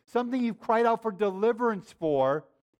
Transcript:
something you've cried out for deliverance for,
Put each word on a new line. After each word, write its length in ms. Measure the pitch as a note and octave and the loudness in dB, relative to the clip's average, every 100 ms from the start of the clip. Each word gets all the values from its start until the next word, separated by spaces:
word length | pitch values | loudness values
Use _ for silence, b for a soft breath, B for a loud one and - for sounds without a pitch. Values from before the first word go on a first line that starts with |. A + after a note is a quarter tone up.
| _ | _
something 380 | A#3 A#3+ B3+ | -4 -2 -2
you've 160 | A#3 - | -2 -2
cried 260 | - A3+ A#3 | 0 2 2
out 160 | A3+ | 2
for 100 | A3+ | -4
deliverance 840 | F#3 G3+ F#3+ A3 A3+ A#3+ G3+ - | -2 -2 0 0 0 -2 -2 -10
for, 520 | - D#3+ C#3 C3 D3+ - _ _ | -6 0 2 2 0 -6 _ _